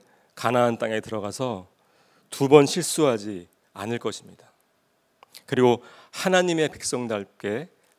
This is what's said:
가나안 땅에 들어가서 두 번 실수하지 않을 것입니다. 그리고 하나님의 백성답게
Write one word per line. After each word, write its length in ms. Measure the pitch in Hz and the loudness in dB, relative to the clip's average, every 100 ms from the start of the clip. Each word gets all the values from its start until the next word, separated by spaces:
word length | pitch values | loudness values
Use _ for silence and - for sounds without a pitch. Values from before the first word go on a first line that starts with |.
| _ _ _ | _ _ _
가나안 420 | - 117 123 120 113 | -8 -2 2 0 0
땅에 240 | 113 110 | -4 -6
들어가서 680 | - 110 101 - 127 98 90 _ _ _ _ _ _ | -6 -8 -8 -8 -8 -8 -12 _ _ _ _ _ _
두 200 | - 139 | -4 6
번 180 | 147 139 | 8 8
실수하지 840 | 180 156 - 147 113 104 95 87 _ _ | 2 -4 0 0 0 -4 -12 -14 _ _
않을 260 | 98 104 117 | -12 -8 -6
것입니다. 540 | 117 - 101 92 _ _ _ _ _ _ _ _ - - - | -8 -10 -16 -20 _ _ _ _ _ _ _ _ -20 -20 -6
그리고 360 | 135 123 117 - - - | 2 4 2 -4 -20 -18
하나님의 580 | - 190 185 180 165 151 | -6 0 2 2 0 -2
백성답게 1040 | - - 127 120 104 98 _ 101 113 175 _ _ | -4 -8 -6 -4 -6 -8 _ -6 -6 -8 _ _